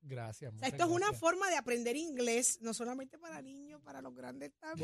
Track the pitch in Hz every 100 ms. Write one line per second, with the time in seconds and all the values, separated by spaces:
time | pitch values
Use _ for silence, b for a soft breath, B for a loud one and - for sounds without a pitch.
0 | 143 127 113 107 135 110 262 - 339 349
1 | 403 - 330 359 392 320 240 240 240 262
2 | 330 254 240 233 254 - 226 220 240 262
3 | 269 320 330 311 269 277 285 302 285 277
4 | 269 254 254 262 285 - 320 320